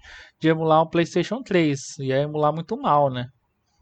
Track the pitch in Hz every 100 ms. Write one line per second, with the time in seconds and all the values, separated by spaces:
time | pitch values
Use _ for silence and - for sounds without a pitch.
0 | - - - - 160 160 160 156 160 170
1 | 160 180 165 240 - 185 151 139 - -
2 | 135 131 147 151 147 156 165 240 240 147
3 | 143 123 127 _ _ _ _ _